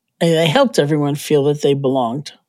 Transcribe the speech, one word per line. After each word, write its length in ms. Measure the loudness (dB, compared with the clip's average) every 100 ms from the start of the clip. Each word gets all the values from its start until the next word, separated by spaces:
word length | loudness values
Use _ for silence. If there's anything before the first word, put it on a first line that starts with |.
| _ _
they 260 | 0 2 2
helped 320 | 2 2 2
everyone 360 | 0 0 -2
feel 300 | -4 0 0
that 180 | 2 0
they 120 | 0
belonged. 580 | 0 0 -2 -2 -4 -10 -20